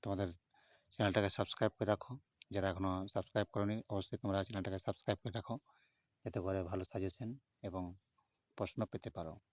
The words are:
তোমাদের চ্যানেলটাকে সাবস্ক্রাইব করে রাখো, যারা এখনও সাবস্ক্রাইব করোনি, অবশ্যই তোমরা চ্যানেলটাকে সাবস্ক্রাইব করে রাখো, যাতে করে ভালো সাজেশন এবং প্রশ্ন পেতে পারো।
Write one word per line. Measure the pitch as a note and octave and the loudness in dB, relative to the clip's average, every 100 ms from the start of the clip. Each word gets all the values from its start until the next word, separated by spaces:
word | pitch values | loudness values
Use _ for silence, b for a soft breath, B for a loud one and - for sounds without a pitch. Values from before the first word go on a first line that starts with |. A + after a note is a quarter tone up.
তোমাদের | G#2 G2 G2 F2 _ b b b b | 0 0 0 -2 _ b b b b
চ্যানেলটাকে | - G#2 F#2+ G2+ | 2 4 6 4
সাবস্ক্রাইব | - G2+ - A2 | 2 -2 4 2
করে | _ G#2 | _ 2
রাখো, | G#2 - C3 _ _ - | 2 0 -12 _ _ -4
যারা | G2+ F#2+ | 0 2
এখনও | F#2 F#2+ F#2 F#2+ | 2 0 0 -2
সাবস্ক্রাইব | G2+ - - G2+ | -4 -2 0 0
করোনি, | - G2+ A2 - | 2 0 0 -2
অবশ্যই | G2+ F#2+ G2+ | -4 -4 -4
তোমরা | G2+ G2 | 0 0
চ্যানেলটাকে | G2 G#2 F#2+ F#2+ | 0 -2 -2 -2
সাবস্ক্রাইব | - G2+ - G2+ | -4 -4 0 0
করে | - | 0
রাখো, | G#2 - A#2+ _ b b b b _ | -6 -6 -8 _ b b b b _
যাতে | - - | -6 -4
করে | F#2 F#2+ | 0 0
ভালো | F2 F#2 | 0 -4
সাজেশন | F#2 A2 F#2+ - A2+ C#3 _ _ | -4 -2 -4 -4 -8 -8 _ _
এবং | G2+ F#2 F2+ F#2+ _ _ _ _ _ - | -8 -6 -6 -10 _ _ _ _ _ -6
প্রশ্ন | G2 - G#2+ | -4 -2 -4
পেতে | - A2 | -4 -8
পারো। | - D#2+ F#2 _ | -8 -8 -10 _